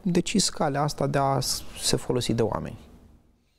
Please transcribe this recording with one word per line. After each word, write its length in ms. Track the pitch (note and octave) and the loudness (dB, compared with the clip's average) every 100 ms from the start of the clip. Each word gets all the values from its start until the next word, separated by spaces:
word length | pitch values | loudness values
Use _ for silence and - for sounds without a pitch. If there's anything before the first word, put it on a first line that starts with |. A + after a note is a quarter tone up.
decis 460 | F#3 F3 - G3+ - | 0 0 2 2 0
calea 340 | - D#3+ C#3 | 0 -2 0
asta 240 | D3 - C#3+ | 0 0 0
de 120 | C#3 | 2
a 220 | C3+ C3+ | 2 2
s-, 220 | - - - - | 0 -4 -6 -4
se 160 | - C3 | 0 0
folosi 360 | - B2+ A#2 | 0 -2 0
de 100 | A#2 | 2
oameni. 360 | A2 - D#2 - - - - - _ _ _ | 2 0 -6 -12 -18 -20 -20 -20 _ _ _